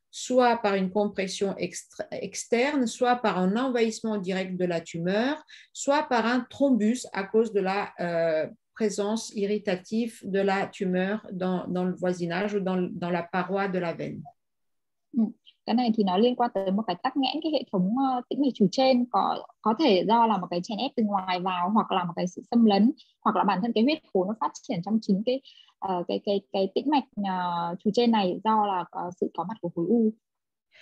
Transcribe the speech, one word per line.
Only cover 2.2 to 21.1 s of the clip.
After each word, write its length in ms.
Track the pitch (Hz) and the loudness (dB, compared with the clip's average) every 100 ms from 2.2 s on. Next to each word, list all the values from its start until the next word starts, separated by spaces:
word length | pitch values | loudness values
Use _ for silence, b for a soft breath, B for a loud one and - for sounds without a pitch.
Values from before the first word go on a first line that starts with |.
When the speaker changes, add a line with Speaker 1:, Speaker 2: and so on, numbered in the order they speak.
| 196 - - 233 277 285 226 | -10 -10 -2 0 2 0 -2
Speaker 1:
soit 300 | - 247 240 | 0 2 2
par 160 | 214 180 | 2 2
un 180 | 185 220 | 2 2
envahissement 640 | 269 240 226 220 220 208 | 0 0 0 -2 -4 -4
direct 380 | 180 190 185 180 | -2 -4 -4 -2
de 80 | |
la 160 | 175 170 | -2 -2
tumeur, 640 | - 170 175 208 262 302 - B B | -4 -4 -2 0 0 -4 -10 B B
soit 360 | - - 294 302 | -8 0 0 2
par 180 | 240 220 | 0 2
un 180 | 254 233 | -2 -4
thrombus 560 | - 277 226 214 254 - | 0 2 4 2 0 -4
à 100 | 190 | -8
cause 300 | 190 220 226 | 0 0 2
de 80 | 202 | 0
la, 320 | 185 196 - - | 0 -2 -4 -6
euh, 460 | 175 165 165 156 147 - _ | -2 0 0 0 -2 -8 _
présence 560 | - 214 190 202 226 - | -4 -2 0 -2 -4 -6
irritative 840 | 214 202 208 202 185 - 220 233 - | -4 -2 -2 -2 -4 -2 -4 -4 -6
de 180 | 196 196 | -4 0
la 260 | 196 196 190 | 2 0 -2
tumeur 600 | - 185 180 190 214 - | -4 -2 0 0 -4 -8
dans, 340 | 185 185 180 - | -6 -2 -2 -2
dans 160 | 180 | -2
le 100 | 185 | -2
voisinage 600 | 180 180 180 170 180 208 | -2 -2 -2 -4 -2 -2
ou 60 | 208 | -2
dans, 200 | 185 185 180 | -2 -2 -2
dans 180 | 175 175 | -4 -2
la 120 | 175 | -2
paroi 460 | 170 185 175 196 196 | -2 -4 -2 -2 0
de 100 | 180 | -2
la 140 | 170 | -2
veine. 300 | 156 151 - - _ _ _ _ _ _ _ _ | -6 -8 -10 -14 _ _ _ _ _ _ _ _
Speaker 2:
Ừ. 100 | 247 214 - b b - | -2 -2 -2 b b -2
Cái 80 | |
này 160 | 233 240 220 | 0 2 2
thì 80 | |
nó 120 | 196 185 | 2 4
liên 200 | 247 247 | 2 2
quan 140 | 240 | 0
tới 160 | 196 190 | 0 0
một 120 | 196 214 | -2 -2
cái 100 | 180 | -4
tắc 140 | 269 285 | -2 0
nghẽn 240 | 262 302 | 0 -2
cái 100 | 320 | -2
hệ 100 | 302 - | -2 -2
thống, 220 | 190 185 254 | 0 0 0
ờ, 220 | 262 247 - | 0 -2 -4
tĩnh 120 | 247 | 0
mạch 100 | 285 | 0
chủ 140 | - 185 | 2 2
trên, 320 | - 262 247 247 | 4 4 4 2
có, 360 | 196 - - - _ | 0 0 -2 -8 _
có 120 | 214 226 | -2 2
thể 260 | 294 185 180 | 4 4 4
do 180 | 233 226 | 4 4
là 100 | 196 | 2
một 100 | 175 | -2
cái 100 | 175 | -6
chèn 160 | 180 208 | -6 -6
ép 120 | 269 - | -4 -2
từ 60 | |
ngoài 380 | 208 | 0